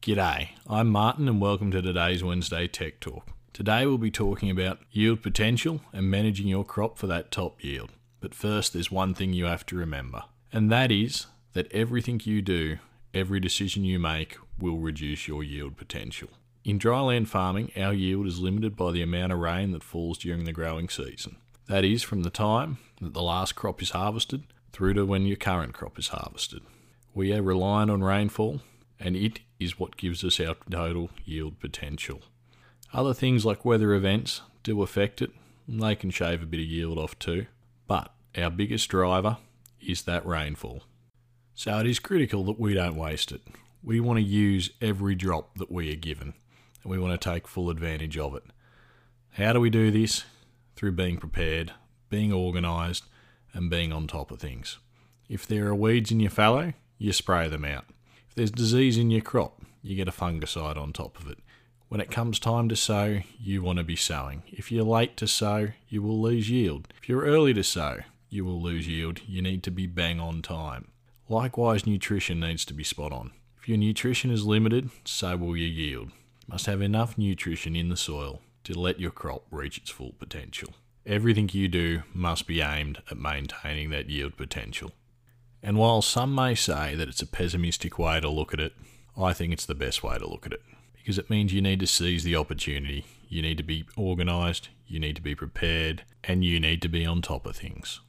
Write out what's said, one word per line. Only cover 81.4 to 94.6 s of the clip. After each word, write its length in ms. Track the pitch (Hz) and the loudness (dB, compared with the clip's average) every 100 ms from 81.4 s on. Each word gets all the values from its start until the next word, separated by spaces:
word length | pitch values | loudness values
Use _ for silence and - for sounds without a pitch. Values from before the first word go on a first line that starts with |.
| 104 | 4
you 160 | 98 95 | 4 2
do 340 | 87 85 82 78 | 4 2 0 -2
must 340 | 87 90 80 - | -2 0 0 -2
be 120 | 82 | 0
aimed 420 | 73 76 73 73 - | 0 0 -4 -6 -10
at 80 | - | -8
maintaining 720 | 73 73 71 - 73 76 76 | -4 -4 -6 -8 -8 -6 -4
that 180 | 76 - | -6 -6
yield 260 | 73 69 - | -6 -6 -8
potential. 560 | 67 - - 58 - - _ _ _ _ _ - | -10 -8 -8 -10 -10 -16 _ _ _ _ _ -12
And 140 | 101 104 | 0 4
while 240 | 113 113 | 6 6
some 340 | 104 - 127 139 | 4 2 0 2
may 180 | 127 | 2
say 420 | 117 - 73 76 104 | 2 0 0 -2 -4
that 120 | - | -6
it's 140 | - | -6
a 40 | - | -8
pessimistic 720 | - 87 87 85 82 82 - | -2 -2 0 0 -2 -6 -2
way 220 | 82 80 | 0 0
to 80 | 78 | 0
look 260 | 76 76 | -2 -2
at 60 | 76 | -2
it, 140 | 76 - - - - - | -4 -6 -20 -20 -20 -2
I 140 | 92 | 0
think 220 | 87 85 | 0 -2
it's 120 | 82 - | -2 -4
the 80 | |
best 300 | 69 65 - | -4 -2 -4
way 140 | - - | -4 -4
to 100 | 50 | -6
look 180 | - - | -10 -10
at 60 | |
it, 100 | - _ - _ - | -12 _ -20 _ -16
because 200 | - 95 | -4 -4
it 120 | - | 0
means 240 | 107 104 | 2 4
you 80 | 95 | 4
need 180 | 98 95 | 2 2
to 80 | 92 | 2
seize 380 | - 87 87 85 | 2 2 0 2
the 100 | 82 | 0
opportunity. 720 | 76 73 - 71 71 71 - - - | 0 -4 -4 -4 -4 -6 -8 -16 -10
You 120 | 82 | -4
need 160 | 80 80 | -2 -2
to 60 | |
be 220 | 76 80 80 - | -2 -4 -6 -4
organised, 720 | 98 90 87 87 87 82 | -2 0 2 2 0 -2